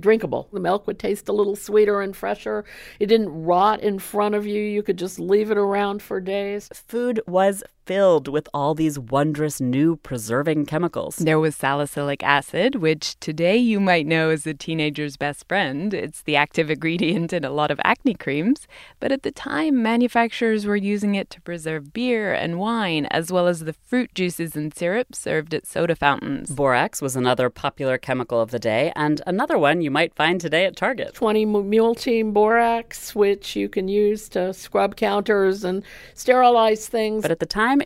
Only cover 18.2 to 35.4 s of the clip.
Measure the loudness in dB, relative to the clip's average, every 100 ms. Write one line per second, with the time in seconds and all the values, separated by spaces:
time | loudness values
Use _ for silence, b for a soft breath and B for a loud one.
18.2 | -2 0 0 0 -4 B B B -2 -2
19.2 | -4 -8 -6 -2 2 2 2 2 2 2
20.2 | 0 0 0 0 0 -2 0 0 0 -2
21.2 | -4 -12 -12 -8 -6 -6 -6 -4 -2 0
22.2 | 0 -2 -2 -2 -2 -2 0 -2 0 -2
23.2 | 0 2 2 0 -4 -10 -2 -2 -2 -2
24.2 | -4 -4 -6 -6 -6 -4 -2 -2 -4 -6
25.2 | -4 -4 -2 -6 -6 -2 -2 2 2 0
26.2 | -4 -8 -6 -2 2 2 0 -4 -6 -2
27.2 | 0 2 0 -2 -8 -4 -4 -2 -2 -4
28.2 | -2 -2 -2 -2 -2 0 0 0 -2 -2
29.2 | -2 -2 0 2 4 2 0 0 0 2
30.2 | 0 0 0 0 0 0 -4 -2 -8 -2
31.2 | 0 2 2 0 2 2 2 0 0 0
32.2 | 2 4 4 4 2 0 -4 -14 -6 2
33.2 | 2 2 -4 -4 -4 -2 0 2 2 0
34.2 | -4 -4 -2 -6 -2 0 0 0 -2 0
35.2 | 2 2